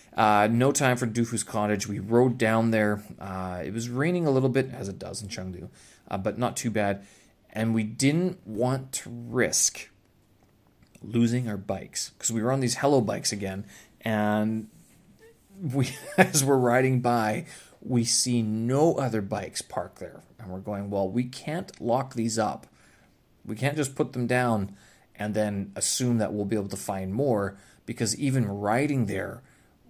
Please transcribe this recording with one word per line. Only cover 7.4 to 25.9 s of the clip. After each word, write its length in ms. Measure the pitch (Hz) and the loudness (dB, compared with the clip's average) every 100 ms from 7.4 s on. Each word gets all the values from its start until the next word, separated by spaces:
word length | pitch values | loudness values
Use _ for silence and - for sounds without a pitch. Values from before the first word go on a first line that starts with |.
| _ | _
And 240 | 107 113 | -4 0
we 80 | 113 | 0
didn't 640 | 107 120 135 160 185 - 98 | -2 0 2 2 0 -4 -10
want 460 | 107 123 135 131 | -2 -2 -2 -6
to 180 | - - | -10 -10
risk 800 | 120 117 123 87 - - - - _ _ _ _ _ _ _ _ _ _ - | -12 -6 -2 0 2 0 -2 -18 _ _ _ _ _ _ _ _ _ _ -18
losing 460 | - 117 117 123 117 | -2 2 4 2 -2
our 80 | 101 | -6
bikes, 560 | - 95 - - - - | -4 -6 -6 -10 -10 -6
'cause 120 | - | -2
we 120 | 113 | 0
were 100 | 117 | 2
on 80 | 135 | 2
these 160 | 123 131 | 0 2
Hello 240 | 143 135 | 4 4
bikes 320 | 104 104 - | 4 -2 -2
again, 340 | 104 95 95 - - - _ | -4 -6 -6 -10 -18 -20 _
and 680 | 113 107 104 107 110 110 - - - - _ - - _ _ 196 | -2 2 2 2 0 -2 -6 -18 -20 -20 _ -20 -20 _ _ -8
we, 300 | 160 135 127 - | -4 0 -2 -4
<laughs> 120 | - - | -4 4
as 260 | 139 139 | 4 4
we're 140 | 135 135 | 4 4
riding 420 | 123 127 131 127 | 6 4 4 2
by, 460 | 123 120 110 110 - - - - | 2 2 2 -2 -6 -16 -20 -16
we 240 | 117 123 | 0 0
see 380 | 117 - 127 120 | 2 0 2 0
no 520 | 110 107 117 135 165 | 0 -2 0 4 4
other 260 | - 131 107 | 4 0 -2
bikes 400 | 98 104 95 - | -2 -6 -6 -10
parked 380 | - - 90 - | -8 -8 -8 -12
there. 240 | 92 - - - | -16 -16 -20 -18
And 100 | 92 | -12
we're 120 | 92 | -10
going, 300 | 101 101 101 | -8 -8 -4
"Well, 180 | 98 95 | -2 0
we 160 | 117 | 0
can't 560 | 127 - - 165 - - | -4 -6 -8 -8 -8 -6
lock 340 | 117 127 131 | -2 -2 -2
these 240 | 120 113 110 | -4 -2 0
up. 280 | 101 - - _ _ _ _ _ _ _ | -2 -4 -14 _ _ _ _ _ _ _
We 120 | - 107 | -12 -4
can't 200 | 135 151 | -2 -2
just 180 | 135 | -4
put 180 | - 131 | -2 -4
them 140 | 123 120 | -2 0
down 500 | 123 123 110 95 - - _ _ - | 2 2 2 0 -8 -20 _ _ -8
and 180 | 107 | -4
then 380 | 107 104 101 95 | 0 0 -2 -6
assume 440 | 98 - | -6 -4